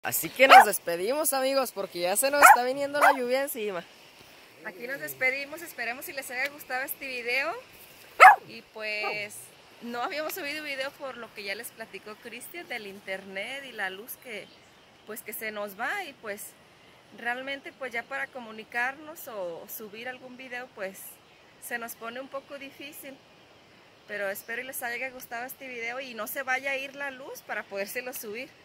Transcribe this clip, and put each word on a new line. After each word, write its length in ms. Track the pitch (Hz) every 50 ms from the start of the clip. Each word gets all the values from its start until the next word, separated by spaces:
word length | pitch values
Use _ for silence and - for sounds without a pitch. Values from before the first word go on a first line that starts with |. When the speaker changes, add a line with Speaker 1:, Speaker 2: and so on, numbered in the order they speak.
| -
Speaker 1:
Así 260 | - - - - 165
que 180 | - - 254
nos 180 | 269 277 - -
despedimos, 640 | 208 196 - - 175 170 170 185 214 269 302 320 -
amigos, 400 | 269 269 262 269 269 269 254 226
porque 280 | - 196 190 185 - 175
ya 160 | 175 180 196
se 160 | - 269 277
nos 100 | 285 285
está 220 | 285 - - 240 247
viniendo 360 | 254 262 285 277 277 285 294
la 140 | 285 - 277
lluvia 300 | 269 247 240 254 269 277
encima. 400 | 285 - 254 208 208 190 170 220 - - - - - - - - - - - - - - - -
Speaker 2:
Aquí 220 | 214 - - 240
nos 120 | 247 269 285
despedimos, 640 | 311 302 - - 262 262 262 277 277 277 302 311
esperemos 440 | 339 311 - - 240 226 240 269 -
si 60 | 359
les 180 | 285 269 262 -
haya 180 | 247 247 269 285
gustado 320 | 285 294 - - 254 254
este 260 | 269 285 - - 285
video. 460 | 269 254 247 233 240 247 269 285 320 415 494 523 - - - - - - - - - - - - 855 - - 440
Y 160 | 160 220 226 - - -
pues 640 | 220 214 214 214 208 214 226 214 208 208 208 - - - - - - - - - - 208
no 180 | 240 240 240
habíamos 320 | 240 381 370 294 311 302 370
subido 300 | 392 330 285 294 311 302
video 260 | 294 277 262 262 277 277
por 240 | - 302 262 240
lo 140 | 240 226 202 -
que 80 | 220 202
ya 100 | 196 196
les 160 | 208 233 -
platicó 460 | - 226 226 220 - 190 - 214 214
Cristian 520 | - - 240 214 247 - - - 349 349
del 200 | - 254 233 214
internet 760 | 196 190 202 - 196 190 190 190 196 190 190 202 240 262 277 277
y 80 | 262 233
la 180 | 220 196 185
luz 220 | 190 190 226 254 - - -
que, 240 | 262 220 196 - - - - - - - - - - - - -
pues, 160 | - 214 214
que 120 | - - 220
se 180 | - 233 220
nos 280 | 214 208 208 208 196 190
va. 240 | 240 285 381 403 370
Y 100 | 302 269
pues 320 | - - 214 202 214 - - - - - - - - - - - - - - - 208
realmente 520 | 226 240 240 254 262 269 277 277 - 339
pues 200 | - - 269 247
ya 100 | 214 233
para 240 | 233 - 269 269 269
comunicarnos 1000 | 262 - 262 240 220 220 220 214 - - 240 240 262 269 302 311 302 330 339 -
o 400 | 269 233 202 185 175 165 - -
subir 400 | 208 - - 220 208 196 220 240
algún 280 | 254 254 254 254 254 247
video 300 | 247 262 254 247 247 254 247 -
pues 240 | 233 196 190 190 - - - - - - - - - - - - -
se 160 | - - 240
nos 160 | 233 233 233 -
pone 260 | - 226 226 233 247
un 80 | 277
poco 300 | 262 - 277 277 - 294
difícil. 580 | 277 277 269 - - 285 285 302 - - 277 262 - - - - - - - - - - - - - - - - - -
Pero 240 | - - 202 202 190
espero 320 | 202 202 - - 226 233 247
y 20 |
les 160 | 262 269 -
haya 300 | 254 233 240 240 254 262
gustado 340 | 247 254 254 - 247 233 240
este 220 | 262 - - 269
video 320 | 262 247 240 226 233 240 262
y 160 | 277 254 240
no 100 | 220 208
se 160 | - - 294
vaya 300 | 269 262 254 262 269 277
a 60 | 269
ir 180 | 262 269 277 262
la 160 | 285 285 277
luz 320 | 262 254 269 311 494 - -
para 180 | - 240 208
podérselo 520 | 214 - 202 196 196 202 - 247 247 247 269
subir. 360 | - - 214 202 233 269 320 - -